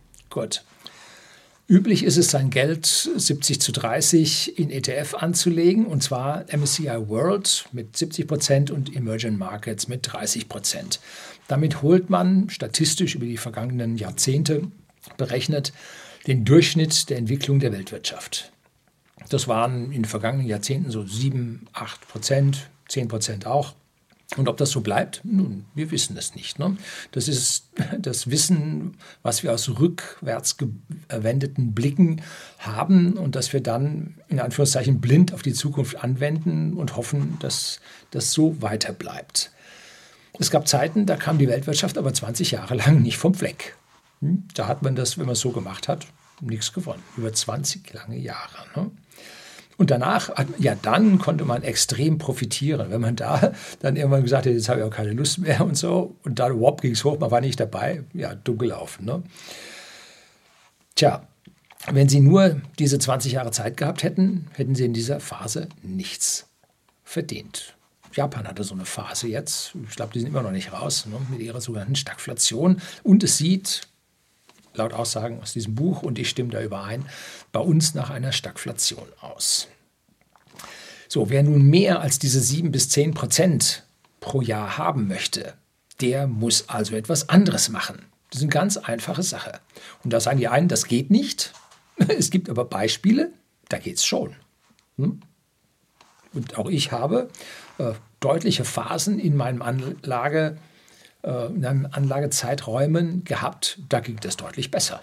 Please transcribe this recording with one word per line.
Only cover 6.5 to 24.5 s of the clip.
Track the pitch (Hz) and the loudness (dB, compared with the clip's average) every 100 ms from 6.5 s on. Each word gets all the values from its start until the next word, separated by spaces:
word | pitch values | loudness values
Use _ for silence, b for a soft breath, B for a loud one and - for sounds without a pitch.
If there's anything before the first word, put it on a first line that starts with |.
M | 147 | -2
S | 139 | 0
C | - 143 | -2 -2
I | 117 104 | -4 -2
World | 110 170 202 196 - - | 0 2 0 0 -2 -4
mit | 123 110 - | -12 -10 -6
siebzig | 156 - 147 | -6 -4 -4
Prozent | 151 - 139 143 | -2 2 2 2
und | 143 131 135 | -2 -4 -4
Emerging | 113 110 113 101 | -4 -4 -2 -2
Markets | 92 107 113 107 - | -4 -8 -8 -6 -6
mit | 123 - | -6 -6
dreißig | - 107 113 - | -6 -4 -4 -6
Prozent. | 104 - 98 95 - B B B B - | -6 -6 -6 -6 -8 B B B B -2
Damit | 139 151 - | 2 2 2
holt | 147 185 180 | 6 6 6
man | 180 180 190 202 | 2 4 4 2
statistisch | - 113 - 156 - 175 | -4 -6 0 0 2 -2
über | - 120 | -2 -6
die | 113 | -6
vergangenen | 117 113 123 123 117 113 | -8 -6 -4 -2 -2 -4
Jahrzehnte | 95 - 135 143 147 151 185 - _ _ - - | -6 -2 0 2 2 0 -2 -10 _ _ -20 -6
berechnet | 127 123 - 147 139 B B B B B - | -4 -2 -2 -2 -4 B B B B B 0
den | 131 | 2
Durchschnitt | 107 165 170 165 156 - - | 8 8 8 2 2 0 0
der | 123 | -2
Entwicklung | 113 139 - 139 | -2 -2 2 2
der | 127 | 2
Weltwirtschaft. | 98 95 - - - - - - _ _ _ _ _ _ _ - | -2 -8 -8 -10 -10 -10 -10 -10 _ _ _ _ _ _ _ -4
Das | 139 123 | -2 0
waren | 113 123 123 123 | 0 2 -2 -4
in | 135 | -4
den | 107 | -2
vergangenen | 107 113 135 120 | -2 -2 0 -2
Jahrzehnten | 101 - 135 139 | -2 -2 -2 -2
so | 110 95 | -4 -6
sieben, | 107 135 127 120 113 - | -2 -2 -2 -4 -8 -14
acht | - 107 - - | -12 -12 -14 -16
Prozent, | 110 - 139 139 139 - _ - | -8 0 4 4 2 -6 _ -8
zehn | 135 113 | -6 -4
Prozent | 110 - 104 107 | -4 -4 -6 -2
auch. | 143 143 - _ _ _ _ - - | -2 -2 -10 _ _ _ _ -10 -2
Und | |
ob | 123 | -2